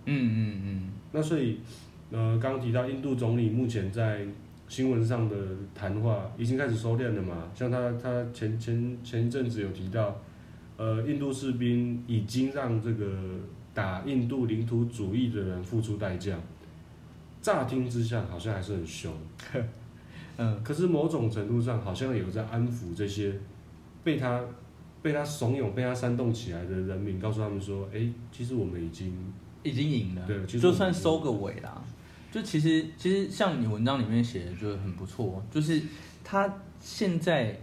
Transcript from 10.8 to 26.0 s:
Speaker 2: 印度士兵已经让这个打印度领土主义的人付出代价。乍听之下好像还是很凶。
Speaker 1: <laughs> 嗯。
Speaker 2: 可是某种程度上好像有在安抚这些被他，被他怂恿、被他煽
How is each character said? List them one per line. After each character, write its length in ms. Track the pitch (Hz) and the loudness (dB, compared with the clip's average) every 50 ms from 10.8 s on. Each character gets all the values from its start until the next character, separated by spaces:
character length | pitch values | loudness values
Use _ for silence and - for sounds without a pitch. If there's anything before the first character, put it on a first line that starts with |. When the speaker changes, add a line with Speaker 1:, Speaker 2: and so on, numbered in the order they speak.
| 110 113 110 110 120 | 0 0 0 2 2
Speaker 2:
印 160 | 147 143 139 | 0 0 0
度 120 | 143 139 | 0 -2
士 220 | 131 - 139 131 123 | -2 -2 -2 -2 0
兵 500 | 117 123 120 120 120 120 120 120 120 - | 2 2 4 4 4 2 2 0 -2 -2
已 160 | - 117 107 98 | 0 0 0 2
经 280 | 95 120 127 131 135 135 | 2 2 2 2 2 0
让 280 | 143 135 120 113 110 | 0 0 0 0 0
这 100 | 107 117 110 | 2 0 0
个 120 | 104 101 98 95 95 95 92 92 95 95 - - - - - - | 0 0 -2 -2 -2 -4 -4 -6 -6 -8 -10 -12 -14 -16 -8 -4
打 280 | 113 101 92 92 92 - | -2 0 0 0 -2 -2
印 200 | 139 139 127 120 | 0 2 2 2
度 200 | 117 139 131 120 | 2 2 2 2
领 180 | 113 110 113 113 | 2 2 2 0
土 200 | 117 120 117 120 | 2 2 2 2
主 280 | 117 - - 104 92 101 | 2 0 -2 -2 0 2
义 140 | 123 127 113 | 2 2 2
的 120 | 104 104 95 | 2 0 0
人 200 | 92 90 90 92 | -2 -2 -2 -4
付 180 | 92 113 113 | -2 0 0
出 160 | 110 - 101 | 0 0 -2
代 200 | 101 107 95 92 | -2 -2 -2 -2
价。 200 | 87 90 101 92 85 85 - - - - - - - - - - - - - - - - - - - - | -2 -2 -2 -4 -4 -4 -10 -14 -16 -18 -18 -18 -18 -18 -18 -18 -18 -18 -18 -18 -18 -18 -18 -14 -4 2
乍 220 | 220 196 156 127 | 2 4 4 4
听 260 | 117 131 131 127 120 | 2 0 0 0 0
之 120 | 117 120 113 | 2 2 2
下 220 | 110 117 113 98 85 | 2 2 0 -2 -2
好 80 | 87 85 | -4 -4
像 160 | 87 113 104 | -2 -2 -2
还 80 | 95 90 | -2 -2
是 100 | 101 101 | -2 -2
很 140 | 90 80 | -2 -2
凶。 260 | 78 - - - 82 78 78 78 78 - - - - - 127 117 113 - - | -4 -6 -8 -8 -6 -8 -8 -10 -12 -14 -14 -10 -6 -4 -2 -2 -2 -4 -8
Speaker 1:
<laughs> 600 | - - - - - - - - - - - - | -14 -16 -18 -18 -18 -16 -16 -16 -14 -12 -6 -2
嗯。 240 | 117 113 104 110 113 | 0 0 2 0 0
Speaker 2:
可 80 | - 147 | -2 0
是 140 | 151 185 | 2 4
某 200 | 175 165 147 151 | 4 6 6 4
种 240 | 160 165 139 117 110 | 4 4 4 2 2
程 160 | - 107 101 | 2 0 0
度 140 | 107 120 120 | 2 2 2
上 180 | 117 127 117 110 | 2 2 0 0
好 140 | 92 98 90 | 0 -2 -2
像 240 | 90 131 131 127 | 0 0 0 0
有 140 | 104 90 92 | 0 0 -2
在 120 | 92 110 110 | -2 -2 -2
安 200 | 110 117 117 120 | -2 0 2 2
抚 280 | 120 120 - 92 85 85 | 2 0 -2 -4 -6 -4
这 100 | 92 104 | -2 -2
些 320 | 98 98 104 101 98 98 98 - - - - - - - - - - - - - | -2 0 0 0 0 -2 -4 -6 -10 -14 -18 -18 -18 -20 -20 -20 -20 -12 -4 0
被 140 | 165 147 | 0 2
他， 260 | 123 127 123 123 123 123 - - - - - - - - - - - - | 2 2 0 0 0 -2 -4 -10 -12 -16 -20 -20 -20 -20 -20 -10 -4 0
被 100 | 156 147 | 2 2
他 100 | 147 147 | 2 0
怂 360 | 147 - - 127 117 131 139 | -2 -2 0 2 2 4 4
恿、 140 | 123 101 98 | 2 0 2
被 100 | 127 127 | 2 2
他 120 | 123 123 | 2 2
煽 220 | 113 | 2